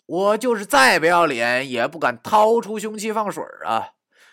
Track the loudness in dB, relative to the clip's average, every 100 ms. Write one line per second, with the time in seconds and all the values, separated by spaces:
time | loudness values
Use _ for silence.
0 | -8 -2 0 0 0 -2 0 4 4 4
1 | 4 4 2 0 0 0 -2 -2 -4 -2
2 | -4 -4 0 2 4 2 -2 -8 -8 -8
3 | -6 -4 -4 -6 -12 -10 -4 -4 -4 _
4 | _ _ _